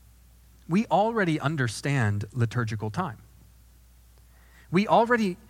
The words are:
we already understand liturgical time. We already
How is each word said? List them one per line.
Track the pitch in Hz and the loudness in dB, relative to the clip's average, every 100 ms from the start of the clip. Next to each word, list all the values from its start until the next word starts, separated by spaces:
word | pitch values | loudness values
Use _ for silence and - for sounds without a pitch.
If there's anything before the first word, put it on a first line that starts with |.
| - - - - - - - | -20 -20 -20 -20 -20 -20 -2
we | 180 226 | -2 2
already | 165 214 226 175 151 | 2 2 2 0 0
understand | - 160 120 - 147 139 107 101 110 | -2 -2 -2 -2 -2 0 0 -2 -4
liturgical | 123 113 120 113 107 110 | -2 -2 -2 -4 -4 -6
time. | 107 180 107 - - - - - - - - - - - - - - - | -6 -6 -8 -20 -20 -20 -20 -20 -20 -20 -20 -20 -20 -20 -20 -20 -20 -2
We | 175 208 | 0 4
already | 180 226 240 202 180 | 4 4 2 0 -4